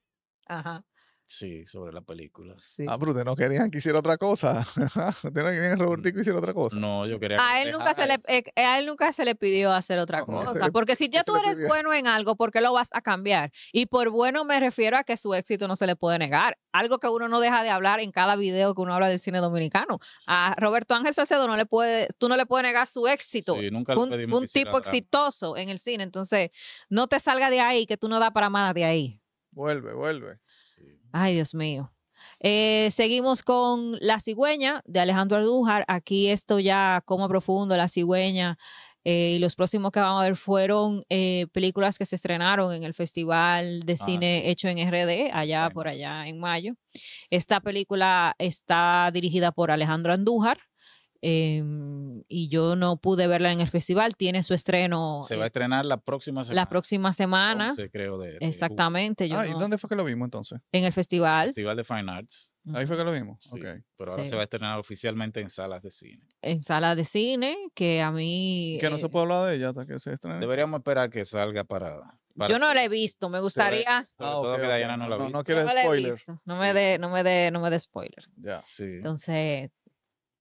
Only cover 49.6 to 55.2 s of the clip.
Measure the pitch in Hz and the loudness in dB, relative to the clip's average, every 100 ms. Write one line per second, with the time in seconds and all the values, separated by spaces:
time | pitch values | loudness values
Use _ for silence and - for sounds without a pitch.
49.6 | 165 151 151 160 170 180 202 240 220 277 | 2 2 2 0 0 2 2 2 2 0
50.6 | _ _ _ _ _ _ 165 160 160 151 | _ _ _ _ _ _ 0 2 2 0
51.6 | 151 147 143 143 139 117 - 175 160 160 | -2 -6 -8 -10 -10 -14 -8 -6 -2 0
52.6 | 165 180 175 170 185 185 175 175 175 175 | 2 2 0 0 0 2 4 4 2 2
53.6 | 170 170 - 185 - 208 185 185 175 180 | 0 0 0 2 0 0 -2 0 0 0
54.6 | - 185 180 170 160 147 | 2 2 2 0 -2 -6